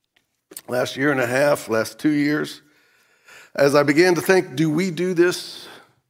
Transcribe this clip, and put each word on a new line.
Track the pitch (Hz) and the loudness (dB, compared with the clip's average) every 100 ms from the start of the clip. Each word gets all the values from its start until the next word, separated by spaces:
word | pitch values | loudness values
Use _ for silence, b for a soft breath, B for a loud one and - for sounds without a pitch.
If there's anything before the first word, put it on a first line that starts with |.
| _ _ _ _ _ - - | _ _ _ _ _ -20 -8
last | 123 135 123 | -4 -4 -2
year | 143 | -2
and | 135 | -2
a | 120 | -2
half, | 131 147 143 - | 0 2 0 -2
last | 110 107 - | -2 -4 -4
two | 151 | -2
years, | 147 143 151 147 - _ b b b b b b b b b | 0 0 -2 -6 -12 _ b b b b b b b b b
as | 143 | 2
I | 147 | 4
began | 143 147 185 165 | 4 4 4 2
to | |
think, | - 190 - 135 | 2 2 2 -2
do | 160 | -2
we | 156 190 | 0 -2
do | 156 185 170 | -2 -2 2
this | 175 170 - - - B B B | 2 0 -10 -18 -20 B B B